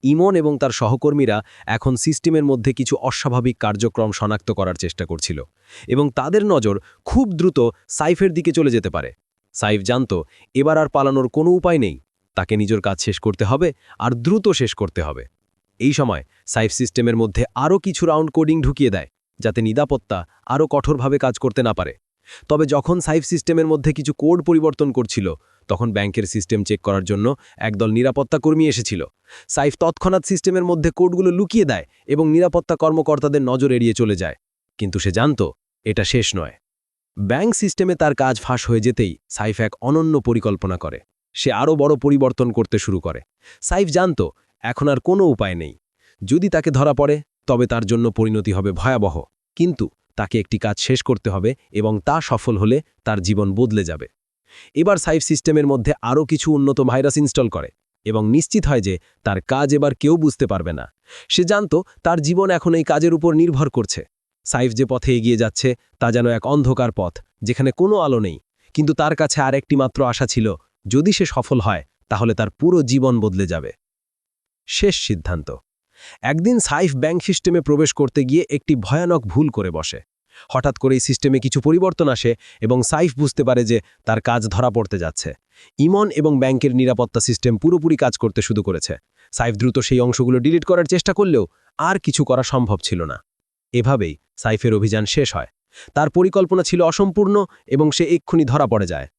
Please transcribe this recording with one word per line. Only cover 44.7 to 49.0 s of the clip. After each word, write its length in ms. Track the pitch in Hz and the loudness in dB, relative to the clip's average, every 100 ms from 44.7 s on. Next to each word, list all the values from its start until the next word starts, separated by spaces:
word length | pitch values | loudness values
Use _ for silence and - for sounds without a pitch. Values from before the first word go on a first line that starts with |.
| - 143 | -2 0
আর 120 | 131 | 0
কোনো 240 | - 190 | 0 4
উপায় 300 | 180 120 101 | 4 2 -2
নেই। 240 | 87 78 - _ _ _ _ | -4 -10 -14 _ _ _ _
যদি 240 | 98 151 190 | 0 0 2
তাকে 220 | 160 160 | 0 0
ধরা 240 | 135 147 | 2 2
পড়ে, 280 | 139 143 151 - _ - | 2 2 0 -4 _ -2
তবে 200 | 120 123 | 0 0
তার 180 | 117 | -2
জন্য 260 | 104 117 117 | 0 0 0
পরিণতি 420 | 104 110 107 98 | 0 0 0 -2
হবে 200 | 95 98 | -2 -2
ভয়াবহ। 500 | 85 107 127 | -2 -2 0